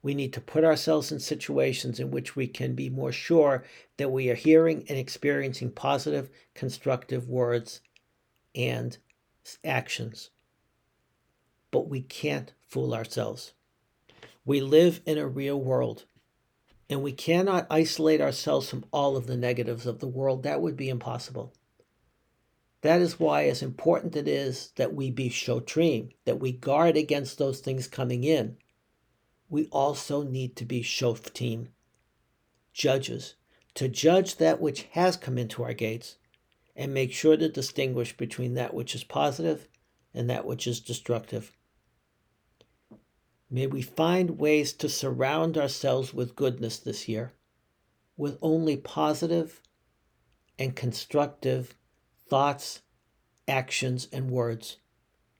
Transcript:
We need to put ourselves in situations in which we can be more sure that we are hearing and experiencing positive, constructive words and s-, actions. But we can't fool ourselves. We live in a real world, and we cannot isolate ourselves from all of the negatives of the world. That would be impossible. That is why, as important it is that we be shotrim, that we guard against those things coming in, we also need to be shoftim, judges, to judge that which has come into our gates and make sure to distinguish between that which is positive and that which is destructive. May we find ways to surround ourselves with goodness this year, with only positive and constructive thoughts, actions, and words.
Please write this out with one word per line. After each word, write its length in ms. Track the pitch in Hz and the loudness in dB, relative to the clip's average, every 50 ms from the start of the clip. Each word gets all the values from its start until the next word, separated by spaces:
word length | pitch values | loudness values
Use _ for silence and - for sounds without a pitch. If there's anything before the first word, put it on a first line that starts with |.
We 120 | - 139 143 | -4 -4 -2
need 180 | 143 139 127 - | -2 -4 -4 -6
to 80 | - | -8
put 220 | - - - 156 156 | -12 -2 2 6 6
ourselves 480 | 160 156 147 - - 160 151 135 - | 6 6 4 4 2 2 2 2 -2
in 80 | 156 139 | -6 -6
situations 800 | - - 156 - - - 143 139 135 135 131 131 - 127 120 127 | -4 -6 -6 -6 -4 -2 0 2 2 2 0 -2 -4 -6 -6 -4
in 120 | 131 131 | -6 -4
which 240 | 135 131 127 - - | -4 -6 -6 -6 -6
we 120 | 139 131 127 | -4 -4 -4
can 280 | - - 131 127 127 | -4 -6 -4 -4 -4
be 140 | 127 135 131 | -4 -4 -6
more 220 | 131 131 135 131 | -4 -4 -4 -4
sure 540 | 127 - - - 170 165 151 143 135 127 - - - - - _ _ - | -4 -6 0 4 6 8 8 6 6 2 -2 -8 -20 -20 -20 _ _ -4
that 140 | 143 139 | -2 0
we 180 | 131 131 131 123 | 0 0 2 2
are 60 | 120 | 0
hearing 500 | 117 - 151 160 160 165 165 160 156 156 - | 2 6 10 10 10 10 8 4 2 -2 -4
and 100 | 147 135 | -4 -4
experiencing 720 | 131 131 - - - 143 143 139 139 135 131 - 131 123 | -4 -6 -8 -2 0 0 0 0 -2 -4 -6 -4 -6 -8
positive, 580 | - - - 139 143 139 139 151 147 143 135 135 _ - _ _ _ | -8 -2 0 0 0 0 0 -2 -2 -4 -4 -8 _ -20 _ _ _
constructive 760 | - - 127 123 - - 143 131 123 - - 131 127 120 127 | -8 -6 -6 -6 -4 0 0 0 0 -2 -4 -6 -6 -4 -4
words 540 | 123 127 123 120 120 120 110 - - - _ _ _ _ _ _ _ _ _ _ _ _ _ _ _ | 0 0 2 2 2 0 -2 -4 -16 -18 _ _ _ _ _ _ _ _ _ _ _ _ _ _ _
and 420 | - 123 127 123 117 120 123 120 - _ _ _ _ _ _ _ _ _ | -2 -2 0 0 -2 -4 -6 -8 -12 _ _ _ _ _ _ _ _ _
s-, 120 | - - _ _ | -20 -20 _ _
actions. 640 | 156 139 123 123 - - - 120 110 110 - - - _ _ _ _ _ _ _ _ _ _ _ _ _ _ _ _ _ _ _ _ _ _ _ _ _ _ _ _ | -2 -2 -2 -2 -4 -8 -8 -8 -10 -10 -14 -18 -20 _ _ _ _ _ _ _ _ _ _ _ _ _ _ _ _ _ _ _ _ _ _ _ _ _ _ _ _
But 180 | - 127 - 165 | -2 -2 -2 0
we 120 | 143 131 | -6 -8
can't 520 | 131 - - - - 147 143 139 135 - - _ _ _ | -8 -10 -12 -6 -4 -4 -4 -4 -8 -12 -18 _ _ _
fool 260 | - 135 131 127 117 | -4 -4 -2 -2 -2
ourselves. 600 | 113 113 - - 123 113 107 107 120 - - _ _ _ _ _ _ _ _ _ _ _ _ _ _ - - - _ _ | -4 -6 -6 -4 -4 -4 -4 -6 -8 -12 -18 _ _ _ _ _ _ _ _ _ _ _ _ _ _ -20 -20 -20 _ _
We 160 | 127 143 143 | 0 0 0
live 400 | 135 135 143 156 170 175 170 175 - | 2 8 8 8 8 8 6 2 -2
in 120 | - 156 151 | -2 -2 -2
a 100 | 147 139 | -2 -4
real 320 | 131 135 139 139 143 143 | -4 -4 -4 -2 -2 -2
world, 460 | 131 131 131 127 127 117 113 - - _ _ _ _ _ _ _ _ _ _ _ _ _ _ _ _ _ | 0 0 2 2 2 0 -4 -8 -16 _ _ _ _ _ _ _ _ _ _ _ _ _ _ _ _ _
and 120 | 143 139 | -4 -4
we 100 | 139 143 | -2 -4
cannot 560 | 127 135 - - 165 175 185 196 190 180 - - | -6 -6 0 2 4 4 4 4 2 2 0 2
isolate 520 | 151 160 165 156 - - 156 156 156 151 | 4 4 4 4 2 2 4 4 6 6
ourselves 480 | 147 139 135 - - 151 143 139 135 - | 4 2 0 -2 0 2 2 2 0 -2
from 160 | - 131 - - | -8 -10 -10 -4
all 260 | - 147 143 143 135 131 | -2 0 2 2 2 0
of 100 | 120 117 | -2 -2
the 80 | 127 | -4
negatives 500 | 123 123 123 123 123 120 110 117 113 117 | -2 0 0 0 0 -2 -4 -4 -4 -4
of 140 | 123 113 110 | -6 -6 -6
the 80 | - 131 | -6 -8
world. 360 | 127 127 135 135 131 131 127 | -4 -2 0 0 0 0 -2
That 180 | 143 147 143 | -2 -2 0
would 160 | 170 170 - 135 | 0 -2 -2 -2
be 100 | 135 131 | -4 -4
impossible. 680 | 131 120 - 127 120 127 - - 131 120 - 123 _ _ _ _ _ _ _ _ _ _ _ _ _ _ _ _ _ _ _ _ _ _ _ _ _ _ | -4 -4 -4 -6 -8 -8 -10 -10 -10 -10 -10 -10 _ _ _ _ _ _ _ _ _ _ _ _ _ _ _ _ _ _ _ _ _ _ _ _ _ _
That 200 | - 156 165 175 | 2 4 6 6
is 180 | 180 175 - - | 4 2 2 0
why, 260 | 170 156 147 147 147 | 2 2 4 4 2
as 160 | 143 135 131 | 2 0 0
important 540 | - 135 - - - 156 170 - - 175 160 | -4 -8 -8 -2 2 2 2 2 0 -4 -6
it 120 | 147 147 147 | -4 -2 0
is 440 | 143 139 139 135 127 - - - _ - | -2 0 -2 -4 -6 -6 -10 -14 _ -2
that 160 | 135 - - | -2 -2 -2
we 180 | 143 135 135 | -4 -4 -4
be 180 | 120 123 131 123 | -2 -2 -4 -2
shotrim, 840 | 123 - - - 123 123 123 - - 151 165 165 143 113 107 - - _ _ | -2 -4 -2 -2 -2 -2 -2 -2 0 2 4 4 2 0 -4 -8 -14 _ _
that 160 | - 120 127 | -2 -2 0
we 140 | 131 131 127 | 0 -4 -4
guard 420 | 123 - 139 135 147 165 170 156 | -4 -2 0 4 6 6 6 6
against 420 | 151 151 147 147 143 139 135 - - | 4 2 2 0 -2 -2 -6 -4 -2
those 220 | 147 139 135 135 | -2 -2 -2 -4
things 280 | - 139 131 131 127 - | -4 -4 -4 -4 -6 -8
coming 360 | - - 131 123 123 123 123 | -6 -4 -2 -2 -2 0 2
in, 320 | 147 160 143 110 - - - _ _ _ _ _ _ _ _ _ _ _ _ _ _ _ _ _ _ | 2 2 2 2 -2 -8 -14 _ _ _ _ _ _ _ _ _ _ _ _ _ _ _ _ _ _
we 180 | 156 147 156 - | -4 -4 -4 0
also 560 | - 147 139 143 143 131 - - 147 143 147 | 0 2 2 2 0 -2 -4 -2 -2 -2 -2
need 320 | 139 127 131 131 127 127 - | -2 -4 -4 -6 -6 -8 -10
to 80 | 127 | -8
be 160 | 117 127 123 | -4 -4 -4
shoftim, 840 | 117 - - - 131 120 110 - - - - - 123 123 113 113 117 - _ _ _ _ _ _ _ _ _ _ _ _ _ _ _ _ _ _ _ _ _ | -4 -4 -4 0 0 0 0 -2 -8 -14 -10 -6 -4 -4 -4 -6 -8 -12 _ _ _ _ _ _ _ _ _ _ _ _ _ _ _ _ _ _ _ _ _
judges, 600 | - - 143 135 135 131 123 120 117 - - - _ _ _ _ _ _ _ _ | 0 2 2 2 2 0 -4 -8 -8 -10 -12 -18 _ _ _ _ _ _ _ _
to 140 | - 139 131 | -4 -4 -2
judge 500 | 117 - - 160 160 190 190 185 - - | -2 4 4 6 6 6 4 2 0 2
that 240 | 165 160 - - | 4 4 4 2
which 220 | - 151 135 - - - | 0 -2 -2 -4 -12 -8
has 260 | - 170 180 185 175 180 | 0 2 2 2 2 0
come 200 | - 131 127 123 | -6 -4 -4 -4
into 260 | 123 113 - - 120 | -4 -4 -6 -6 -6
our 100 | 120 120 | -6 -4
gates 440 | 110 117 110 113 117 - - - _ _ _ _ _ _ _ _ _ _ _ _ | -4 -4 -4 -4 -6 -10 -14 -20 _ _ _ _ _ _ _ _ _ _ _ _
and 180 | - 147 139 135 | -8 -8 -4 0
make 180 | 135 131 127 | 0 -2 -2
sure 240 | 135 - - 156 156 | -2 2 6 6 6
to 140 | 156 160 156 | 8 6 0
distinguish 640 | 160 147 131 - - - 139 131 131 127 120 - - | 0 -2 -6 -4 -2 -2 -2 -2 0 -2 -4 -4 -6
between 380 | - - 113 - - 127 123 123 | -8 -8 -8 -6 -6 -4 -4 -2
that 200 | 127 123 - - | -4 -4 -4 -4
which 200 | - 127 131 - | -6 -6 -6 -8
is 100 | 123 - | -10 -10
positive 640 | _ - 147 147 147 135 - 160 165 156 151 - _ _ _ _ _ _ _ _ _ _ | _ -2 0 0 0 0 0 -2 -2 -2 -2 -6 _ _ _ _ _ _ _ _ _ _
and 160 | 123 120 120 | -4 -2 -2
that 160 | 123 113 - | -2 -2 -2
which 220 | 104 127 123 - 123 | -6 -6 -4 -4 -4
is 120 | 120 120 | -4 -6
destructive. 720 | - - 120 - - - 120 113 110 - - 113 110 - _ _ _ _ _ _ _ _ _ _ _ _ _ _ _ _ _ _ _ _ _ _ - _ _ _ _ _ - - _ _ _ _ _ _ _ _ _ _ | -6 -8 -10 -10 -2 -2 -2 -2 -2 -6 -8 -10 -10 -10 _ _ _ _ _ _ _ _ _ _ _ _ _ _ _ _ _ _ _ _ _ _ -20 _ _ _ _ _ -20 -20 _ _ _ _ _ _ _ _ _ _
May 160 | 127 127 131 | -4 -2 -2
we 160 | 135 139 139 | -2 -2 -4
find 560 | 123 - - - 160 165 175 185 185 170 - - | -6 -6 -2 0 2 4 4 4 2 0 0 0
ways 360 | 147 151 156 151 147 143 - | 2 4 4 4 4 0 -4
to 160 | _ - 143 | _ -4 -4
surround 680 | - - - 135 127 123 131 131 147 160 165 165 160 156 | -2 -2 -2 -4 -2 0 0 0 2 2 0 0 2 0
ourselves 560 | 143 135 - - - 139 127 131 131 127 - | 0 0 -2 -2 0 0 2 2 0 -2 -4
with 220 | 131 123 123 - | -4 -4 -4 -2
goodness 420 | - 143 131 123 127 117 113 - - | 0 0 0 0 -2 -4 -6 -6 -6
this 300 | - 117 113 - - - | -8 -8 -8 -8 -6 -4
year, 260 | 110 107 120 123 - _ _ _ _ _ _ _ _ _ _ _ _ _ _ _ _ - | -4 -4 -4 -8 -12 _ _ _ _ _ _ _ _ _ _ _ _ _ _ _ _ -6
with 200 | 147 143 143 - | -6 -6 -6 -2
only 340 | - 160 156 165 165 156 147 | 0 2 2 2 2 2 0
positive 840 | 135 - - - 160 156 151 151 151 - 165 170 170 160 160 - - _ _ _ _ _ _ _ _ _ _ _ _ _ _ _ _ _ _ _ - | 0 -4 -8 -2 0 2 2 2 0 0 0 0 0 0 -2 -8 -20 _ _ _ _ _ _ _ _ _ _ _ _ _ _ _ _ _ _ _ -4
and 160 | 131 135 127 | -4 -4 -4
constructive 1000 | - - 127 117 - - - - 147 147 147 147 _ - 131 131 131 127 - - _ _ _ _ _ _ _ _ _ _ _ | -4 -6 -6 -6 -6 -10 -2 0 0 0 0 -2 _ -2 -2 -2 -2 -4 -8 -14 _ _ _ _ _ _ _ _ _ _ _
thoughts, 540 | 147 135 139 143 139 135 - - - - _ _ _ _ _ _ _ _ _ _ _ _ _ - | 2 4 4 4 0 -2 -8 -14 -14 -14 _ _ _ _ _ _ _ _ _ _ _ _ _ -2
actions, 640 | 139 135 127 - - - 131 131 127 123 123 - | -2 -2 -2 -2 -4 -4 -2 -2 -4 -4 -6 -8
and 180 | - 135 131 131 | -8 -6 -6 -2
words. 480 | 123 127 117 117 117 113 - - - _ _ _ _ _ _ _ _ _ _ _ _ | -2 -2 -2 -2 -4 -6 -8 -14 -16 _ _ _ _ _ _ _ _ _ _ _ _